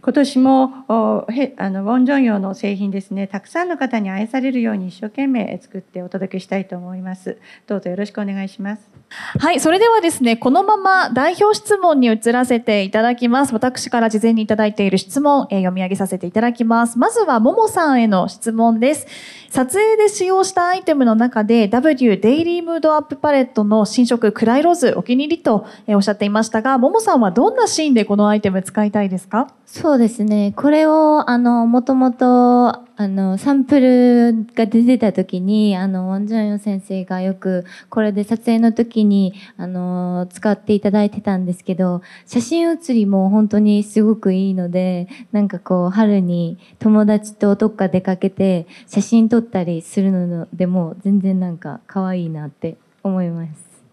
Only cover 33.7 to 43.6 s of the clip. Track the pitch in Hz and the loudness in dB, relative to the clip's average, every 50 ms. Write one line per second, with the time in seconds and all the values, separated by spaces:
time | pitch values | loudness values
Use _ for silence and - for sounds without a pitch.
33.7 | 294 277 254 254 254 247 247 247 240 240 233 240 233 226 214 - _ - 226 226 | 4 4 6 6 6 6 6 6 6 4 4 4 2 0 -4 -4 _ -2 -2 2
34.7 | 226 226 240 240 262 220 240 208 185 - 185 - - 180 185 196 214 214 214 208 | 2 2 4 4 2 2 2 0 0 -2 -4 -4 -6 -4 -2 0 0 2 2 2
35.7 | 196 180 190 190 190 185 185 185 190 196 208 208 220 220 214 208 208 202 208 214 | 0 0 -2 -4 -4 -4 -4 -4 -4 -4 -4 -4 -2 -2 -2 -2 -4 -4 -4 -4
36.7 | 196 190 190 - 190 190 180 185 185 185 185 190 190 185 - 190 185 180 175 - | -6 -6 -6 -8 -8 -8 -6 _ -6 -4 -4 -4 -6 -4 -4 -4 -4 -4 -6 -10
37.7 | - - - _ - 233 214 208 196 208 202 - 233 220 - 240 226 226 233 233 | -20 -20 -20 _ -4 -2 -2 0 -2 -4 -2 -4 -4 -4 0 0 0 2 2 2
38.7 | 220 240 233 233 - 220 214 202 202 196 190 180 196 190 185 - _ - 175 180 | 2 0 -4 -2 0 0 2 2 2 2 0 -2 -4 -10 -20 -20 _ -12 -12 -10
39.7 | 185 180 180 180 180 180 180 180 180 180 180 180 - - - 214 202 202 _ - | -8 -6 -6 -6 -6 -4 -4 -4 -4 -4 -6 -8 -10 -4 -2 -2 -2 -2 _ -2
40.7 | 214 196 - 202 190 208 208 208 - 214 - 208 196 185 185 180 180 - _ - | -2 0 0 0 2 2 0 0 -2 -6 -4 -4 -4 -2 -2 -4 -6 -6 _ -8
41.7 | 185 170 185 180 175 175 - - - - _ _ - 247 233 233 320 339 339 339 | -4 -2 -2 -2 -2 -4 -8 -12 -20 -20 _ _ -4 -4 -2 -2 -2 0 0 0
42.7 | 330 320 - - 247 226 208 196 196 196 190 190 202 214 214 208 208 208 | -2 -4 -4 0 0 0 2 2 2 2 2 2 2 2 2 2 2 2